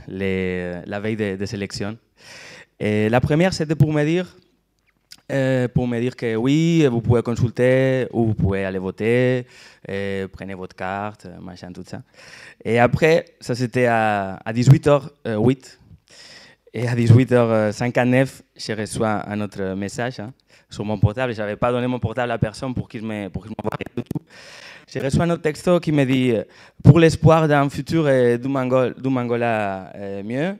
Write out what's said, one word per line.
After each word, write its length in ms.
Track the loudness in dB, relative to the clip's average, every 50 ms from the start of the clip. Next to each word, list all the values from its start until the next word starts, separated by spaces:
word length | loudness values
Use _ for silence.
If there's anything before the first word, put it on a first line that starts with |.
| -14 -12
les, 720 | -8 -4 -2 -2 0 0 -2 -2 -2 -4 -6 -6 -8 -10 -10
la 160 | -10 -10 -6
veille 160 | -4 -4 -4
des, 200 | -2 -2 -4 -2 -4
des 160 | -6 -6 -6
élections. 420 | -6 -8 -8 -6 -8 -8 -8 -8 -12 _ _ _ _ -20 -20 -20 -20 -20 -20 -20 -20 -20 -20 _ -6
Et 300 | -2 -2 0 0 2 2
la 120 | 2 2
première, 340 | 2 2 2 2 2 2 0
c'était 220 | -2 -4 -4 0
pour 160 | 2 2 2 2
me 120 | 0 0
dire, 320 | 0 0 0 -2 -4 -10 _ _ _ _ _ _ _ _ _ _ _ _ _ _ _ -20 -20 _ -6
euh, 380 | -4 -2 0 0 2 0 0 0
pour 180 | 0 -2 -2
me 140 | 0 -2 -2
dire 160 | -2 -4 -4
que 180 | -4 -4 -2 -2
oui, 500 | 0 2 2 2 2 2 2 4 4 4 4
vous 120 | 2 0
pouvez 220 | 2 2 2 2 2
consulter, 840 | 0 -2 0 -2 -2 0 2 2 4 4 4 2 2 0 0 -2 -2 -2
ou 140 | 0 0
vous 80 | 0 0
pouvez 300 | 0 0 0 0 -2 -2
aller 160 | -4 -4 -4
voter, 680 | -6 -6 -6 -2 0 0 2 2 2 2 0 -2 -4 -8 -14 -20 -20 -20 -20 _ -12 -10
euh, 380 | -8 -6 -6 -6 -6 -6 -8
prenez 280 | -8 -10 -14 -14 -12 -12
votre 200 | -12 -12 -14 -12
carte, 540 | -10 -8 -6 -6 -6 -6 -8 -10 -14 -18 -18 -18 -16
machin, 320 | -16 -16 -16 -16 -16 -16 -16
tout 120 | -16 -14
ça. 160 | -14 -14 -14 -16 -18 _ -20 -20 -20 -20 -20 -20 -20 -20 _ -4
Et 160 | 0 2 4
après, 560 | 4 4 4 2 4 4 4 2 0 -4 _ _
ça 160 | -8 -8 -4
c'était 320 | -4 -4 -2 0 0 2
à, 540 | 2 2 2 2 0 0 -2 -2 -4 -6 -8 -10
à 80 | -6 -2
dix-huit 360 | 2 6 6 6 6 6 4
heures, 200 | 2 2 0 -4 -12 _ -8 -6
euh, 80 | -2
huit. 420 | 0 2 2 0 0 -4 -14 -20 _ _ _ -20 -20 _ _ -20 -20 -20 -20 -20 -20 -20 -20 _ _ _ _ -8
Et 140 | -6 -4 -2
à 80 | -2
dix-huit 340 | 2 4 6 6 6 6 4
heures 420 | 4 4 4 4 2 2 2 0 -2
cinquante-neuf, 720 | -2 -4 -2 0 0 2 4 4 4 2 0 -2 -10 -20 _ _
j'ai 180 | -14 -10 -8 -8
reçu 300 | -6 -6 -6 -4 -2 -2
un, 180 | -2 -2 -4 -4
un 160 | -6 -6 -6
autre 340 | -6 -6 -6 -6 -6 -6 -6
message, 440 | -6 -6 -8 -8 -6 -8 -8 -8 -10
hein, 140 | -14 -14 -16 _ _ _ _ _ _ _
sur 160 | -12 -10 -6
mon 140 | -6 -2 0
portable. 340 | 0 0 0 -2 -4 -4 -4
Je 60 | -6
n'avais 180 | -6 -6 -4
pas 140 | -2 -2 -2
donné 160 | 0 0 -2
mon 140 | -2 -4 0
portable 320 | 0 0 2 2 0 -2 0
à 60 | -2
personne 360 | -2 -2 -4 -6 -8 -8 -6
pour 140 | -8 -8 -10
qu'il 160 | -12 -10 -10
me, 240 | -8 -8 -8 -8 -8
pour 160 | -10 -12 -12
qu'il 80 | -12 -12
m'envoie 200 | -8 -6 -6 -6 -6
rien 240 | -8 -10 -10 -10 -10
du 0 |
tout. 220 | -8 -10 -10 -10 _ -16 -20 -20 -20 -20 -20 -20 -20 -20 -20 -20 _
J'ai 100 | -8 -6
reçu 220 | -4 -2 0 0
un 100 | 0 0
autre 120 | 0 -2 -2
texto 360 | -4 -4 -2 0 2 2 2
qui 140 | 2 2 2
me 120 | 2 2
dit, 280 | 2 2 2 2 2 0
euh, « 100 | 0 -2 -6 _ -20 -20 -20 _ 4 6
Pour 160 | 8 8 10
l'espoir 480 | 8 6 6 4 6 6 6 6 6
d'un 220 | 4 4 2 2 0
futur, 360 | -2 -6 -6 -2 0 0 2
euh, 300 | 4 4 4 4 4 2
d'un 180 | 0 -2 -2 -4
Angola, 340 | -2 0 0 2 2 2 0
d'un 260 | -2 -4 -2 -2 0
Angola, 760 | 0 0 -2 -2 0 0 0 0 0 -2 -2 -4 -6 -10 -12 -14
euh, 280 | -12 -10 -10 -10 -8 -8
mieux, 320 | -6 -6 -4 -4 -4 -6 -8